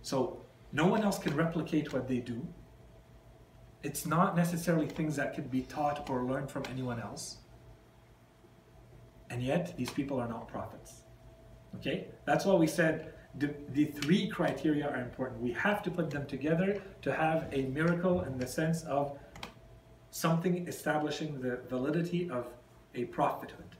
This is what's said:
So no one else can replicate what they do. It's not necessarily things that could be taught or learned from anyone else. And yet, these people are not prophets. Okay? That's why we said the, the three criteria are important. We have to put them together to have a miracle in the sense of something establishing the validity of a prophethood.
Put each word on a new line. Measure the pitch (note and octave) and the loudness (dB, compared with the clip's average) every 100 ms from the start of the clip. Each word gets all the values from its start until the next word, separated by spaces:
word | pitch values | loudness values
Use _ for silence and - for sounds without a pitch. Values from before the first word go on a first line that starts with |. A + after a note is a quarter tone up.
So | - C3+ B2 - - - - | -2 0 0 -2 -16 -20 -6
no | C3 E3+ | 4 6
one | G#3+ | 6
else | G#3 - | 4 2
can | F3+ D3 | 0 2
replicate | E3 E3+ D#3 D#3 - | 2 2 2 0 2
what | C3 B2 | -2 0
they | B2+ | 0
do. | A#2 A#2 E3 - - - - - - - - - - - - - | 0 -6 -6 -12 -20 -20 -20 -20 -20 -20 -20 -20 -20 -20 -20 -10
It's | - - E3 | -8 -4 0
not | D#3 G3 E3+ | 4 4 4
necessarily | E3+ E3+ - D#3+ D3 | 2 2 2 2 2
things | - D#3 C#3+ | 0 -2 0
that | C3+ | -2
could | - C3 | -4 -2
be | B2+ | -2
taught | B2+ D3 D3 C#3+ - | -4 -2 -2 -2 -2
or | B2+ | -2
learned | B2 C3+ C#3+ | 0 -2 -4
from | C#3+ B2+ | -6 -6
anyone | B2+ B2+ A#2 | -6 -4 -4
else. | G#2 G2 - - - - - - - - - - - - - - - - - - - - - | -6 -10 -12 -12 -18 -20 -20 -20 -20 -20 -20 -20 -20 -20 -20 -20 -20 -20 -20 -20 -20 -20 -8
And | B2 | -4
yet, | B2+ D#3+ E3+ - | 2 2 0 -4
these | B2 | -4
people | - C#3 C3+ | -2 -2 -2
are | A#2 | -2
not | A2+ - | -4 -8
prophets. | A2 - - - - - - - - - - - F#3+ | -8 -8 -10 -18 -20 -20 -20 -20 -20 -20 -20 -16 -8
Okay? | C#3+ - - - | -4 -4 -4 -10
That's | - D#3 | 2 4
why | G3 | 6
we | F#3 D#3 | 6 6
said | - D#3+ D#3 - - - C3 | 6 4 2 -4 -14 -16 -4
the, | C#3+ - - | -2 -2 -4
the | B2+ D3 | 0 2
three | - C#3+ G3+ - | 0 4 4 4
criteria | - D3+ C#3 D#3+ D3 C#3+ | 0 0 2 2 2 2
are | B2+ | -2
important. | B2 - B2 A#2 | -4 -4 -6 -2
We | A#2+ | -4
have | - G3+ G#3 | 0 0 0
to | F3+ | -2
put | F3 D#3 | -2 -2
them | C#3+ C3+ | -2 -6
together | C3 D3 E3 F#3+ G3+ - - | -4 0 2 2 0 -4 -6
to | C#3 | -4
have | C3+ D#3+ E3 - | 2 2 2 0
a | C#3 | -2
miracle | C3 C3+ E3 F3 F3+ F3+ | -2 2 2 4 2 2
in | C3 B2+ | 0 -4
the | B2+ | -4
sense | - D#3+ E3 | 0 0 0
of | - C#3 C#3 - - - - - - - - - - | 0 0 0 -4 -14 -14 -14 -16 -20 -20 -20 -20 -16
something | - E3 E3 F3+ F3 F3 | -2 2 2 2 0 -2
establishing | C3 - D3+ D3+ - D#3 C#3 | -4 0 0 0 -2 -6 -4
the | B2+ B2 - | -4 -4 -4
validity | B2+ C3+ E3 E3+ F3 F3 | -2 0 0 2 0 0
of | A#2+ - - - - - | -4 -6 -12 -20 -20 -12
a | C3 A#2+ | -6 -4
prophethood. | - C#3 - - - - | 2 2 2 -8 -14 -16